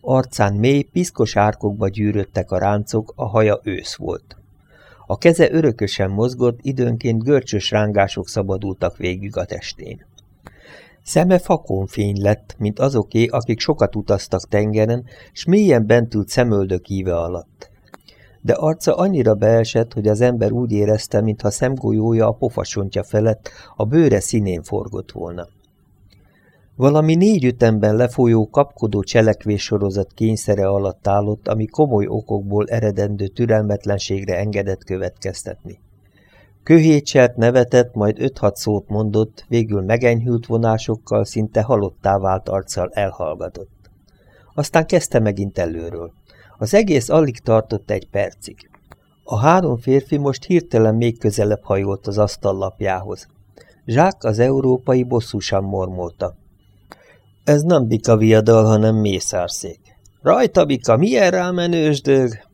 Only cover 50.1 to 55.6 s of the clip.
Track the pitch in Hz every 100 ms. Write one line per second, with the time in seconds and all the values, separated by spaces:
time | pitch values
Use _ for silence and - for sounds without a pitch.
50.1 | 147 143 131 - 180 165 113 110 110 120
51.1 | 117 107 101 104 104 - 98 98 98 -
52.1 | 101 104 - 101 95 98 - 98 92 92
53.1 | 95 - _ _ _ - _ - 117 185
54.1 | - 120 107 123 135 131 127 131 127 123
55.1 | 123 113 107 - 98